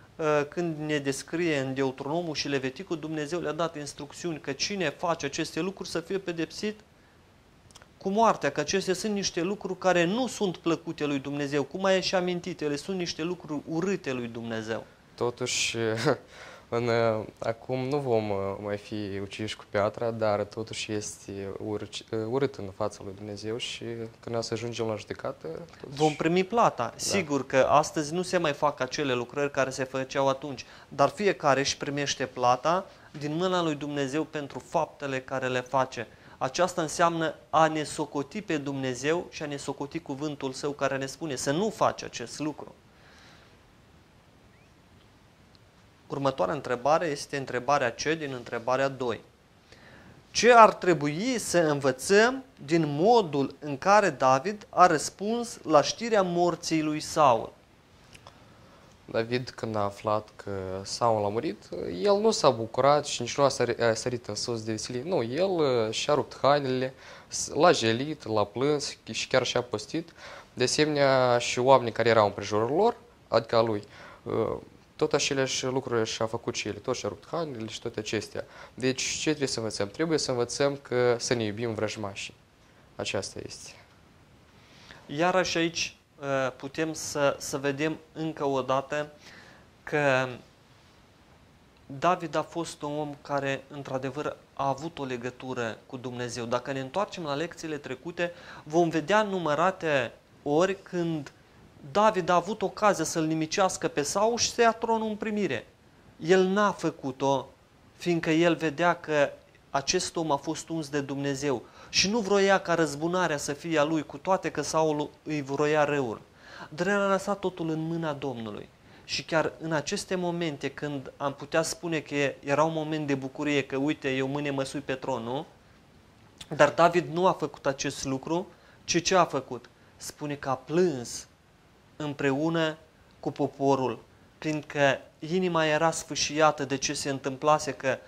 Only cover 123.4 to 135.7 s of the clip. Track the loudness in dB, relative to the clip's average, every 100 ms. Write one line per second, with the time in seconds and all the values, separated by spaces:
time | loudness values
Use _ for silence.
123.4 | 0 0 0 -2 -2 -2 -2 -2 -2 -2
124.4 | -2 -2 -4 -6 -6 -6 -4 -4 -4 -6
125.4 | -8 -18 -20 -20 -20 -20 -20 -20 -20 -20
126.4 | -10 4 4 6 4 4 -2 2 2 2
127.4 | -4 -4 -6 -4 -6 -6 -6 -6 -2 -4
128.4 | -4 -16 -20 -20 -2 -2 4 4 4 0
129.4 | -6 -12 -14 _ -20 -16 -16 -10 -8 -6
130.4 | -4 -4 0 2 2 0 -8 -12 -14 _
131.4 | _ _ _ _ _ -10 -8 0 0 2
132.4 | 0 2 0 -2 -16 _ -20 -8 -8 -2
133.4 | -4 0 2 4 2 -4 -12 -20 -20 -8
134.4 | -4 -4 -4 2 2 2 -6 -14 -2 0
135.4 | 2 2 4